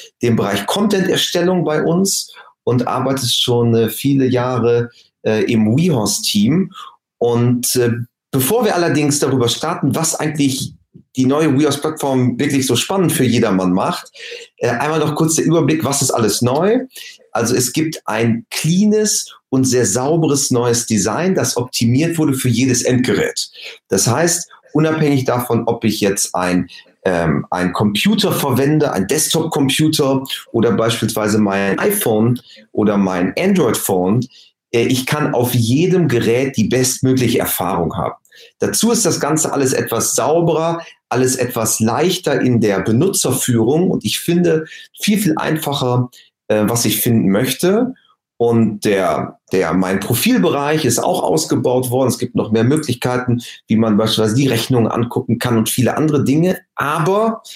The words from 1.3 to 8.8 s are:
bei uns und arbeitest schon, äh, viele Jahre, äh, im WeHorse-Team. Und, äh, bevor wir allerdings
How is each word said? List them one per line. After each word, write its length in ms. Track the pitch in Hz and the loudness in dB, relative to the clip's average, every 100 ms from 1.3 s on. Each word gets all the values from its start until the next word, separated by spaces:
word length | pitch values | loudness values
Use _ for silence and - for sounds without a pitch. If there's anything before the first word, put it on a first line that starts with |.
| 175 175 185 156 | 0 0 0 0
bei 180 | 151 | 0
uns 480 | 156 170 196 - - - - _ | 0 0 0 -2 -6 -14 -20 _
und 240 | - 123 120 | -2 0 0
arbeitest 560 | 120 131 135 127 - | -2 -2 -2 -2 -2
schon, 320 | - 120 120 113 | 0 2 2 2
äh, 140 | 113 | 2
viele 360 | - 139 139 131 | 0 0 2 2
Jahre, 640 | 123 123 127 117 120 120 - _ _ | 0 0 0 2 2 0 -8 _ _
äh, 200 | 113 110 - | -2 0 2
im 260 | 113 107 123 | 2 2 2
WeHorse-Team. 920 | 180 135 101 - - 104 107 160 190 - - - _ _ | 2 2 0 -4 -2 0 2 2 0 -6 -20 -20 _ _
Und, 580 | 120 120 120 123 120 127 | 0 2 2 0 0 0
äh, 160 | 120 117 120 _ _ | 0 -2 -8 _ _
bevor 320 | 135 131 220 | -2 0 0
wir 100 | 214 | 0
allerdings 460 | 180 | 0